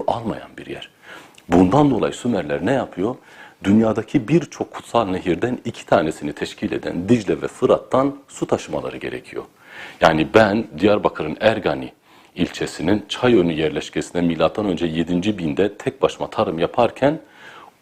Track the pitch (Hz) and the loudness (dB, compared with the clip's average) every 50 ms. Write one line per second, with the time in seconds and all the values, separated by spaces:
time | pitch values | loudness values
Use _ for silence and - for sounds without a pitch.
0 | - - - 120 117 110 73 67 - - - - - - 67 - - - _ _ | 2 0 -2 -2 -4 -6 -8 -8 -10 -18 -18 -18 -16 -14 -14 -14 -14 -18 _ _
1 | _ - - - - - - - _ - 90 87 92 90 104 143 151 143 123 104 | _ -20 -20 -20 -20 -20 -20 -16 _ 2 4 6 6 6 6 4 4 4 4 2
2 | 82 71 - - - 123 117 95 80 73 73 71 82 104 139 127 101 - - - | 0 -2 -4 -4 -4 -2 -2 -2 -2 -2 -4 -2 0 0 0 0 -2 -4 -4 -4
3 | 90 113 131 - _ - - - - - - _ 87 95 101 110 113 110 107 110 | -4 -4 -4 -6 _ -20 -20 -20 -20 -20 -16 _ 0 4 4 4 4 4 2 -2
4 | 107 - - 151 107 107 147 170 - - - - - - - - - - - 117 | -4 -2 -2 -2 0 2 0 0 0 -2 -8 -10 -10 -8 -10 -16 -10 -2 0 0
5 | 113 95 92 90 82 90 82 85 - 123 127 - - 120 - - - - - 101 | 0 0 -2 -4 0 -2 -2 0 0 -2 -4 -4 -6 -10 -12 -8 -2 2 2 4
6 | 80 80 78 - 73 73 71 - - - - - - - - - - 78 80 82 | 4 2 -2 -4 -6 -8 -6 -6 -8 -10 -8 -6 -6 -4 -4 -4 -6 -6 -6 -4
7 | 90 98 123 120 98 - 85 - - - - - 127 - 101 - - - - 127 | 2 2 2 2 2 -2 -2 -2 -4 -8 -6 -2 2 2 2 2 0 0 0 0
8 | 135 143 139 - - _ - - 170 - - 98 - - 78 73 65 64 - - | 0 0 -4 -6 -16 _ -10 -8 -4 -4 -4 -4 -4 -6 -8 -6 -6 -8 -10 -10
9 | - 62 60 64 - - - - - - _ _ _ - - - - - - - | -10 -10 -10 -10 -12 -12 -14 -14 -14 -14 _ _ _ -20 -20 -18 -18 -16 -6 2
10 | - 82 80 78 78 71 - 110 110 101 98 113 110 - - - 92 104 104 104 | 4 4 4 4 2 4 6 6 6 6 4 0 -2 -4 -6 0 2 4 4 4
11 | 87 82 - - 82 76 73 - - 107 113 107 87 87 76 67 64 64 - _ | 2 0 -2 -2 -6 -6 -4 0 2 2 2 2 -2 -2 -4 -4 -6 -12 -16 _
12 | _ _ _ - _ _ - - 85 - - - - 73 - - 71 82 104 107 | _ _ _ -20 _ _ -6 -4 -4 -4 -4 -6 -8 -8 -6 -4 0 0 0 0
13 | - - - - - 127 120 101 87 85 80 73 78 76 71 76 78 - - 80 | -2 -6 -8 0 2 4 4 6 4 4 2 0 -2 -2 -2 -4 -8 -6 -6 -6
14 | 76 - - 87 87 82 82 78 80 80 - - 104 101 87 - 87 85 78 82 | -6 -4 -4 -2 0 0 0 2 0 0 0 0 -2 -2 -2 -2 -2 -2 -2 -2
15 | 82 82 87 90 87 107 104 95 87 78 69 85 95 104 - - - 135 - - | -2 0 0 -2 0 -2 -2 -2 -2 -4 0 0 0 0 0 -4 -8 -8 -6 0
16 | - 78 - - 73 73 - - 110 95 82 80 85 80 - - 120 110 - - | -2 -2 -2 -2 -8 -6 -2 -2 -2 -2 0 -2 -2 -2 0 0 0 0 0 0
17 | 127 143 160 156 - _ _ - - - - - - - _ _ | 0 0 0 -2 -8 _ _ -20 -20 -20 -20 -20 -20 -20 _ _